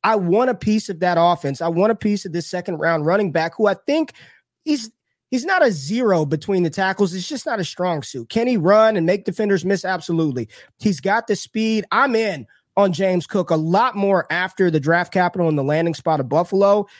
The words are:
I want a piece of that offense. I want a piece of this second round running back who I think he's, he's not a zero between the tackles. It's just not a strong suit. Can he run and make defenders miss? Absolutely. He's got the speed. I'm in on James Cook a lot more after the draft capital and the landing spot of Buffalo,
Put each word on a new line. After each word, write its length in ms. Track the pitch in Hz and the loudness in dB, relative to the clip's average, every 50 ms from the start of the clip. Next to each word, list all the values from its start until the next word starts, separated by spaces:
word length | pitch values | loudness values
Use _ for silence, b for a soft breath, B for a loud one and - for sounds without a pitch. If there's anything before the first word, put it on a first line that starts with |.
| - | 2
I 120 | 208 226 214 | 2 2 2
want 320 | 185 170 175 214 254 254 | 2 2 2 2 2 0
a 40 | 240 | -2
piece 360 | - - 214 214 220 - - | -2 0 0 0 0 -2 -6
of 100 | 190 156 | -6 -2
that 180 | 175 180 175 165 | 0 0 2 4
offense. 440 | 170 175 175 165 - 139 139 - | 4 4 2 2 -2 -6 -4 -2
I 80 | 170 170 | -4 -2
want 240 | 170 170 190 220 226 | 0 2 2 2 0
a 20 | |
piece 300 | 214 - 220 208 202 - | 0 0 -2 -2 -2 -4
of 80 | 190 156 | -6 -6
this 120 | 175 165 | -6 -8
second 300 | - - 180 180 - 180 | -6 -8 -8 -6 -6 -6
round 300 | 151 156 165 170 156 147 | -2 0 0 0 2 0
running 260 | 156 180 202 214 185 | 2 2 2 0 0
back 240 | 139 - 160 165 - | 0 -2 -2 -2 -2
who 120 | - 214 202 | 0 0 0
I 80 | 190 - _ - | 0 0 _ -2
think 240 | 285 320 311 - B B B B B B B B _ _ _ | 0 0 0 -2 B B B B B B B B _ _ _
he's, 260 | 320 294 269 220 220 _ _ _ _ _ _ _ _ | -4 -4 -4 -4 -10 _ _ _ _ _ _ _ _
he's 140 | - 254 240 | -4 -4 -2
not 200 | 349 392 370 330 | 0 2 2 2
a 60 | 254 | 2
zero 540 | 196 147 135 139 208 240 254 220 190 165 156 | 2 -2 -4 -4 -2 0 2 2 2 2 2
between 380 | 147 156 156 - - 196 185 175 | 0 -2 -4 -2 -2 0 0 0
the 60 | 160 | -2
tackles. 440 | 147 - 190 190 190 - 208 180 170 | -2 -2 -2 -2 0 0 0 -2 -2
It's 120 | 190 180 | -6 -8
just 200 | - 302 247 - | -8 -8 -8 -6
not 160 | 320 240 208 | -6 -4 -4
a 20 | 175 | -6
strong 400 | - - - 180 180 170 151 135 | -6 -6 -4 -4 -2 -2 -4 -6
suit. 240 | - - 131 117 _ | -8 -10 -12 -12 _
Can 180 | - 220 233 | -2 -2 0
he 120 | 247 247 214 | 0 0 2
run 400 | 151 175 202 214 220 220 220 196 | 4 6 6 6 6 4 4 2
and 80 | 165 | 0
make 180 | 165 190 208 - | 0 0 0 -2
defenders 400 | - 175 - 214 208 196 180 151 | -6 -4 -2 0 0 0 0 2
miss? 220 | 185 202 180 - | 0 -2 -2 -2
Absolutely. 640 | 185 190 175 - - 170 165 160 151 127 123 113 - B B B B B _ | -4 -6 -6 -4 -4 -2 -2 0 -2 -2 -4 -8 -8 B B B B B _
He's 220 | - 214 190 143 | -2 -2 -2 0
got 280 | - 190 196 233 226 - | -2 0 0 0 0 -2
the 100 | 208 190 | -4 -4
speed. 480 | - - _ 220 220 226 220 220 196 - | -4 -8 _ -2 0 0 0 -2 -2 -2
I'm 260 | - 214 262 277 240 | 0 0 2 2 2
in 320 | 220 226 214 180 147 113 b b b b b _ | 0 0 -2 -4 -6 -10 b b b b b _
on 160 | - 202 196 | 0 2 2
James 340 | 175 147 190 190 185 185 160 | 2 0 0 0 0 0 -2
Cook 240 | - - 202 175 - | -2 -4 -4 0 0
a 60 | 175 | 0
lot 400 | 160 156 165 175 202 233 254 233 | 0 0 2 2 2 2 2 0
more 320 | 208 196 196 196 180 - - | -2 0 2 2 0 0 0
after 400 | 151 170 185 185 - - 190 180 | -2 -2 -2 -4 -2 0 0 2
the 120 | 160 156 | 2 0
draft 320 | 135 151 165 175 175 - - | 0 2 0 0 0 0 0
capital 340 | 190 180 175 - 190 175 165 | 0 0 0 0 0 -2 0
and 100 | 156 147 | 0 0
the 60 | 135 | 0
landing 300 | 139 147 156 165 170 160 | 0 0 0 0 -2 -4
spot 260 | - - 170 156 151 | -4 -2 -2 -2 -2
of 80 | 135 123 | -2 0
Buffalo, 580 | - 160 175 - - 190 196 202 202 208 202 b b b | 0 0 0 0 0 2 4 4 4 2 0 b b b